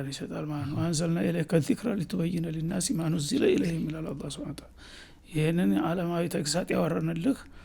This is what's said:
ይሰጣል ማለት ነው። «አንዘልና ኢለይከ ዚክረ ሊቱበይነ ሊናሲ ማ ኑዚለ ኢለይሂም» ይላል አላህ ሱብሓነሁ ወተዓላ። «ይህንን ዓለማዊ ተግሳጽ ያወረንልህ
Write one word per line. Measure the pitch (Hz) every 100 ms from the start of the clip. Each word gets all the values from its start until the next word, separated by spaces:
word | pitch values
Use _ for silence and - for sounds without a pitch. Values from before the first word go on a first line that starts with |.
ይሰጣል | 139 139 - 165 156
ማለት | 147 143
ነው። | 156
«አንዘልና | 165 160 170 170
ኢለይከ | 190 170 160 165
ዚክረ | 139 220 233 208
ሊቱበይነ | 165 190 170 180 165
ሊናሲ | 160 160 185 175
ማ | 165 160
ኑዚለ | 165 147 - -
ኢለይሂም» | - 175 165 -
ይላል | 156 -
አላህ | - -
ሱብሓነሁ | 143 285
ወተዓላ። | 143 - - - - - - -
«ይህንን | 156 156 170 190 196
ዓለማዊ | 165 175 170 170 170
ተግሳጽ | - 147 170 185
ያወረንልህ | 185 170 175 160 165 175 - - -